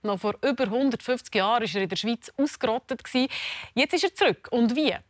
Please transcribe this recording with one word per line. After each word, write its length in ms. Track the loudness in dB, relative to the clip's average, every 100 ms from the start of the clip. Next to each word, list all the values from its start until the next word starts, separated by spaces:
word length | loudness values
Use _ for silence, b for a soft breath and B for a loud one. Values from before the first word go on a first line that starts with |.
Noch 160 | -2 -2
vor 160 | -2 0
über 260 | -2 0 0
hundertfünfzig 640 | 2 2 0 -2 -4 -2
Jahren 300 | 0 2 2
war 120 | 0 -2
er 60 |
in 80 | -2
der 60 | -2
Schweiz 360 | -2 -4 -6 -2
ausgerottet. 640 | -2 0 -2 -2 -4 -10 -2 0 0 B B B B
Jetzt 200 | 0 2 2
ist 80 |
er 100 | 0
zurück. 360 | 2 2 2 -2
Und 240 | 2 2 4
wie? 200 | 0 -2 -8